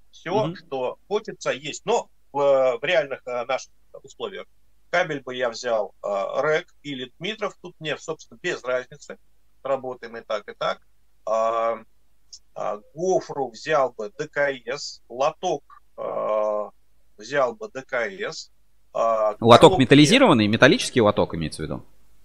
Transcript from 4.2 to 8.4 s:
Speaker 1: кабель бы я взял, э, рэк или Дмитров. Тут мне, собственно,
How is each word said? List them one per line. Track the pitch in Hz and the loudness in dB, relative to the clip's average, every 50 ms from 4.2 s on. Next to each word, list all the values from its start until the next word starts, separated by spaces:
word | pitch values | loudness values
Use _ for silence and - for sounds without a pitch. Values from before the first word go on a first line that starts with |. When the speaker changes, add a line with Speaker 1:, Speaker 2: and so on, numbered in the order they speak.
| 120 104 95 92 - - _ - - - - - - - | -10 -10 -10 -12 -16 -16 _ -20 -20 -20 -20 -20 -10 -4
Speaker 1:
кабель | - 175 180 160 151 139 | -2 -2 -2 -2 -6 -8
бы | - 131 127 | -8 -10 -6
я | 127 127 120 | -4 -4 -4
взял, | 113 110 123 120 113 110 101 95 - - - | -4 -6 -4 -2 -2 -2 -2 -4 -8 -10 -8
э, | 101 101 98 98 - - 135 | -6 -4 -4 -4 -4 -4 -2
рэк | 139 156 156 170 180 _ _ _ | 0 0 0 -2 -2 _ _ _
или | - 147 139 127 127 120 _ - | -14 -12 -10 -10 -12 -14 _ -10
Дмитров. | 156 196 220 208 208 185 - _ | -10 -8 -8 -6 -8 -10 -10 _
Тут | - 175 - - | -20 -20 -16 -12
мне, | 160 151 135 - | -8 -8 -8 -8
собственно, | - - 156 - - - 120 117 | -8 -12 -12 -12 -12 -20 -18 -10